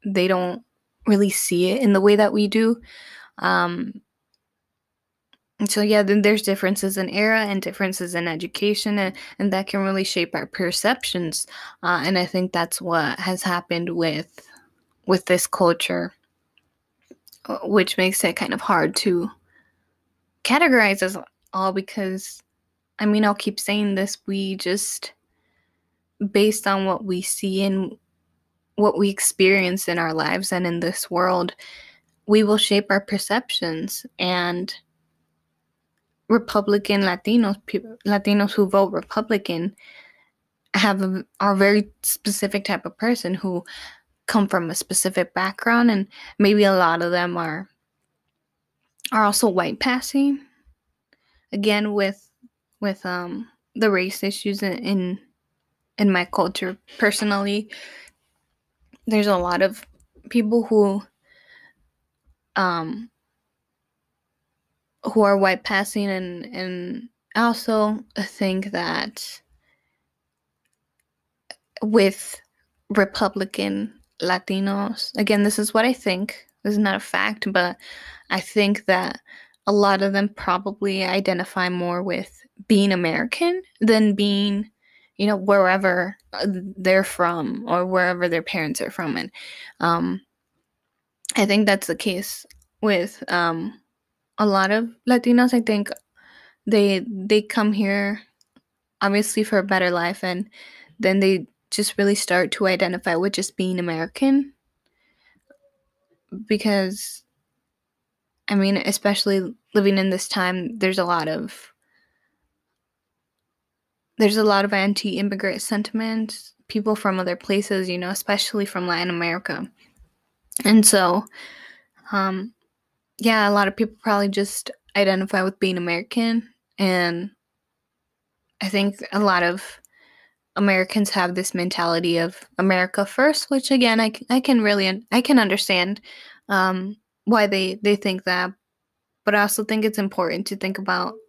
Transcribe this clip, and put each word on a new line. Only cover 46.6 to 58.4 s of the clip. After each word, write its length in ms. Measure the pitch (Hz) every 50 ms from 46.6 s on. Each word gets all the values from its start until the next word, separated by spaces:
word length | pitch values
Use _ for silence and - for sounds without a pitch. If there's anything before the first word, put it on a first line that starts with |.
| 202
a 80 | 196 196
lot 300 | 185 175 165 165 170 170
of 80 | 175
them 260 | 175 175 175 175 175
are, 320 | 170 165 160 156 180 196 - _ _ _ _ _ _ _ _ _ _ _ _ _ _ _ _ _ _ _ _ _ _ _ _ _ _ - -
are 140 | - 220 208
also 240 | 202 202 - 247 214
white 320 | 180 185 - - - -
passing. 580 | - 254 247 254 - - - 277 277 285 277 277 - _ _ _ _ _ _ _ _ _ _ _ _ _ _ _ _ _ _ _ _ _ -
Again, 420 | 202 202 214 208 208 214 214 202
with, 360 | 202 196 190 196 - _ _ _ _ - _ _ _ _ _ _ _
with, 240 | 208 202 190 - -
um, 440 | 185 180 180 175 175 175 208 233 - _ _ _ _ -
the 160 | 220 220 214
race 320 | 196 180 185 190 - - 202
issues 400 | 196 196 - - 208 196 202 202
in, 120 | 190 180 -
in, 400 | 233 196 202 190 185 180 190 - - _ _ _ _ _ _ _ _ _ _ _ _ _ _ -
in 140 | 208 202 190
my 140 | 180 175
culture 520 | - - - 180 185 190 - 190 180 190 - _ - -
personally, 720 | - 226 208 202 - 214 208 202 196 202 202 202 208 214 - - - - - - - - - _ _ _ _ _ _